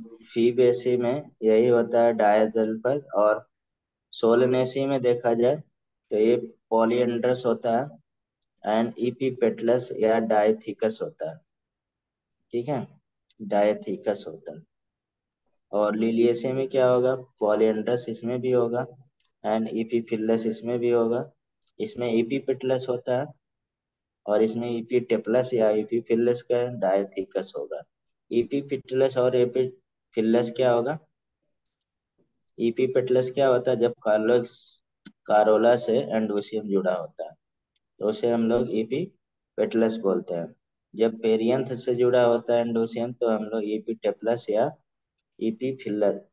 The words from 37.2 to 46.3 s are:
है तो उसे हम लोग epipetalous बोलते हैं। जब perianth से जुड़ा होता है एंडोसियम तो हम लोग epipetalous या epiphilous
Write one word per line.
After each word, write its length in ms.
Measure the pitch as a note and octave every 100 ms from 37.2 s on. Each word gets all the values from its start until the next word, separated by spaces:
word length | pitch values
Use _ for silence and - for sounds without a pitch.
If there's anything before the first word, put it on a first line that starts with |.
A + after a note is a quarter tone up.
है 60 | D#2+ - _ _ _ _ _ -
तो 120 | G#2
उसे 200 | A2 A#2+
हम 180 | A#2 A2+
लोग 200 | A#2+ B2+
epipetalous 1300 | A2 A2 C3+ F#3 _ _ _ _ - G#2+ A2+ A2+ A2+
बोलते 360 | G2 F2 -
हैं। 200 | E2+ E2 - _ _ _
जब 260 | G2+ A2+ A2+
perianth 560 | A2+ A2 A2+ C3 C3 B2
से 180 | -
जुड़ा 300 | B2 B2 B2
होता 300 | A#2+ A#2 -
है 60 | A#2+
एंडोसियम 520 | A#2 A2+ A2+ A#2+ A#2+
तो 160 | B2+ A#2
हम 160 | A2
लोग 180 | G#2+ A2
epipetalous 880 | G#2 G#2+ G#2+ A2+ G#2+ G2+ A2 A#2+ -
या 260 | G#2 C#3 - _ _ _ _ _ -
epiphilous 760 | A2+ A2+ C3 C3+ A2+ G#2 G#2 - -